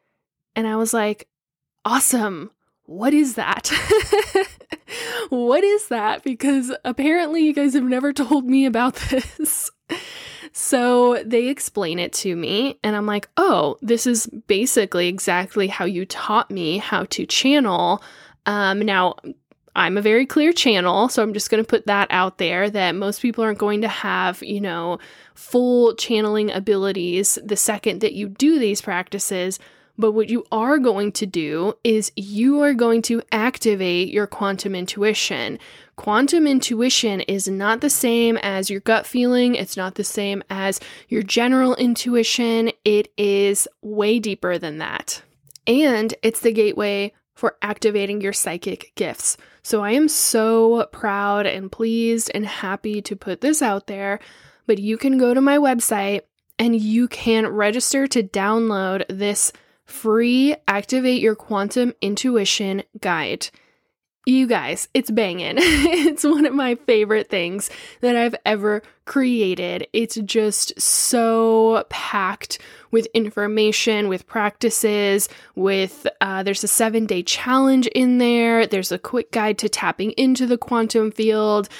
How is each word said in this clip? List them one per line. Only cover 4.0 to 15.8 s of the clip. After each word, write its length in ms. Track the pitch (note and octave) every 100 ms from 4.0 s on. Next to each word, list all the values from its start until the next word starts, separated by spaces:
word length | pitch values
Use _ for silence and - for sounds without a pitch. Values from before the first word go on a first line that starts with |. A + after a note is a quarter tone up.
| - G4+ G#4 F#4+ G4 - - D#4+ - A#4+ - A#4+ G#4+
"What 340 | B3 A#3+ D4
is 240 | G4+ G#4 -
that? 340 | A#3 G#3+ -
Because 480 | C#4 A#3 C4+ C4+ B3 -
apparently 580 | - B3 C#4+ E4+ D#4+ E4
you 100 | D#4
guys 180 | C#4+ C#4+
have 120 | C4+
never 280 | B3 B3+ C#4+
told 320 | C#4 B3 C#4+
me 220 | B3+ C4+ C4+
about 300 | A3+ B3 -
<laughs> 140 | -
this." 600 | C4 - - D4+ - - _ - E4 - - - - -
So 720 | - - C4 B3 B3 A#3+ A#3
they 240 | A3 A#3 B3
explain 500 | C#4+ - G#3+ E3+ F3
it 140 | F3
to 220 | - G3 E3+
me 420 | E3 G3+ C4+ -
and 100 | G#3+
I'm 120 | G#3 G#3
like, 220 | G#3 - -
"Oh, 420 | F#4+ A3 D3 -
this 260 | A3+ A#3 B3
is 200 | A3+ - G#3 -
basically 640 | G3 B3+ A#3+ G3 F3 F3
exactly 580 | F#3 - F3+ F#3+ G#3 F#3+
how 180 | -